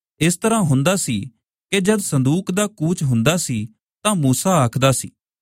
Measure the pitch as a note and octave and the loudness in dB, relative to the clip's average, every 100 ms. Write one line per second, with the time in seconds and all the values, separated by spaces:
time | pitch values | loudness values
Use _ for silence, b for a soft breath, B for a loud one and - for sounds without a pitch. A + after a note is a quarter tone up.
0 | _ _ D#3+ - A3 A3+ F3+ C3+ C#3 G3 | _ _ -2 0 0 0 2 2 2 0
1 | - A2 A2 - _ _ _ G3 F#3+ G#3+ | -2 -4 -6 -14 _ _ _ -2 0 0
2 | - C#3+ C3 E3 F#3+ F#3 G#3 - D#3 F3+ | 0 0 2 0 -2 -4 -4 -2 -2 -2
3 | C#3 A#2 A2+ F3 - A#2+ G#2+ - _ _ | 0 0 2 0 -2 -6 -6 -12 _ _
4 | G#3 G3+ C#3 B2+ F#3+ F3+ A#2+ C3 C3+ B2+ | -2 0 2 2 2 2 2 2 0 0
5 | - - _ _ | -4 -16 _ _